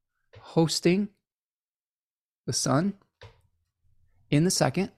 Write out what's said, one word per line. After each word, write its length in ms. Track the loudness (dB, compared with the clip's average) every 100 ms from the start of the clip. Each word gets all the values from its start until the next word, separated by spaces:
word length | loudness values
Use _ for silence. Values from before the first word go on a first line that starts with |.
| _ _ _ -20
hosting 720 | -4 0 0 2 2 2 -2 -8 _ _ _ _ _ _ _ _ _ _ _ _ -8
the 60 |
sun 420 | -4 0 0 0 -4 _ _ -20 -20 _ _ _ _ _ _ _ _ _
in 140 | 0
the 60 | 2
second. 400 | 2 0 0 -6